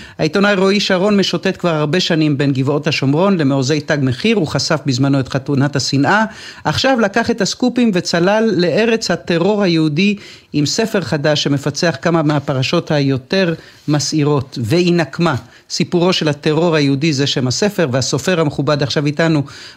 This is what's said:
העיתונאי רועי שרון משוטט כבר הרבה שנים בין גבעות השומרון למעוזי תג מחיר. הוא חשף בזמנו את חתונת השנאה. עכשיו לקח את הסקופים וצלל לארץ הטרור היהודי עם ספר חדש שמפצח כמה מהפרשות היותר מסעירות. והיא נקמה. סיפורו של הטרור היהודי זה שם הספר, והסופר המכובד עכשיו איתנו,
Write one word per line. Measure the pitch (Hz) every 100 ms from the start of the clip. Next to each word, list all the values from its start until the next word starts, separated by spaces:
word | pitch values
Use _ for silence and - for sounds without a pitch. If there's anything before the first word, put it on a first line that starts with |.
| - -
העיתונאי | 156 202 202
רועי | 196 190 202
שרון | 196 185 208 202
משוטט | 180 175 190 180
כבר | 175
הרבה | 156 151 185
שנים | - 160 156 135
בין | 143
גבעות | 131 135 147 151
השומרון | - 135 147 196 180
למעוזי | 139 139 127 151
תג | 147 147
מחיר. | 131 123 220 208
הוא | 151
חשף | 143 - 151 143
בזמנו | 123 139 139
את | 127
חתונת | 135 135 139 143 139
השנאה. | - 139 143 202 220 - - -
עכשיו | 156 151 262 254
לקח | 202 233 226
את | 233
הסקופים | 190 - 247 254 233
וצלל | 175 165 170 185 214 226 170
לארץ | 175 151 240 220 -
הטרור | 170 - 170 185 208
היהודי | 190 160 156 147 202 202 - - -
עם | 147 143
ספר | - 220 202
חדש | 156 156 151 143
שמפצח | 147 139 151 143 170 -
כמה | 170 170
מהפרשות | 147 147 143 131 131 170 165
היותר | 151 139 131 127 196 175 160 - - -
מסעירות. | 147 - 156 143 143 - 139
והיא | 107 175 180
נקמה. | 170 156 - 170 131 - - -
סיפורו | - - 175 180
של | 180 156
הטרור | 143 160 151 175 156
היהודי | 139 139 165
זה | 135 139
שם | 147 127
הספר, | - 208 196 156
והסופר | 131 123 143 - 175
המכובד | 147 - 139 143
עכשיו | 143 160 147
איתנו, | 147 165 156 139 - -